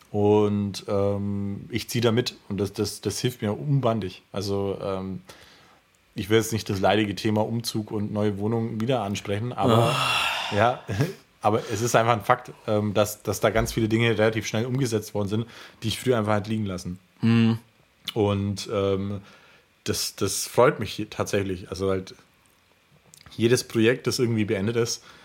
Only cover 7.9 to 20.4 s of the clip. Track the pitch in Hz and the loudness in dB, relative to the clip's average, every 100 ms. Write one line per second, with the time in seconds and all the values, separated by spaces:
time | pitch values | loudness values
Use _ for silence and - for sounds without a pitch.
7.9 | 110 104 104 104 98 107 117 113 110 113 | -6 -4 -2 -2 0 -2 -2 -2 -2 0
8.9 | 127 101 104 - 101 120 123 101 117 131 | 0 -2 -6 -4 -4 -4 0 4 6 4
9.9 | 139 - - - - - 101 117 131 - | 2 0 0 -2 -4 -2 2 4 2 -4
10.9 | 104 165 - _ _ 107 110 - 107 117 | -2 -2 -4 _ _ 2 2 0 -2 2
11.9 | 127 113 113 98 127 - - - 107 104 | 4 4 2 2 2 0 -10 -2 0 2
12.9 | 101 104 - - 98 113 110 113 - 110 | 2 0 -2 -6 0 2 2 0 0 2
13.9 | 113 117 104 110 110 98 110 127 127 131 | 4 2 4 2 2 -2 -2 -2 -2 0
14.9 | 110 107 104 101 110 117 - - - 110 | -2 -4 -4 -2 -2 -4 -10 -20 -8 -6
15.9 | - 123 120 104 104 101 110 101 90 90 | -2 0 2 2 0 0 -4 -4 -6 -8
16.9 | 90 _ _ 113 117 113 113 - _ _ | -12 _ _ 2 4 4 0 -6 _ _
17.9 | _ - 117 101 101 101 98 - 107 98 | _ -6 0 2 2 -2 -4 -4 -2 0
18.9 | 98 98 101 - - - _ _ _ - | 0 -2 -8 -12 -20 -20 _ _ _ -6
19.9 | 98 - - 98 - | -4 -6 -4 -2 -2